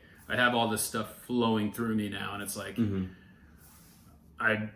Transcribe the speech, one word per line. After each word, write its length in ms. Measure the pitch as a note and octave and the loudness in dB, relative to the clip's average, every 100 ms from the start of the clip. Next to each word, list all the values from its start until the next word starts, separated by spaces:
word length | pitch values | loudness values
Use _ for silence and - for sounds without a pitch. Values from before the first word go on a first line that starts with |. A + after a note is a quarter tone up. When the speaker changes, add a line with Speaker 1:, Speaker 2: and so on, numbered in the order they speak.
| - - - | -20 -20 -4
Speaker 1:
I 80 | - | 2
have 180 | B2 | 4
all 140 | A#2+ A2+ | 4 2
this 140 | G#2+ | 0
stuff 400 | - A2+ G#2+ - | -2 -4 -6 -10
flowing 500 | - A#2+ A2+ A2 G#2 | -2 2 4 2 0
through 220 | A2+ A#2 A2 | -2 -2 0
me 120 | G2+ | -2
now, 260 | G2 G2 | -4 -6
and 80 | G2+ | -6
it's 140 | G2 G#2+ | -8 -8
like, 200 | G2 G#2+ | -6 0
Speaker 2:
Mm-hmm. 280 | G#2 G2 F#2 - - - - - - - - - - - - - | 0 0 -4 -8 -20 -20 -20 -20 -20 -20 -20 -20 -20 -20 -20 0
Speaker 1:
I, 280 | A2+ A2 A2 | 2 2 -2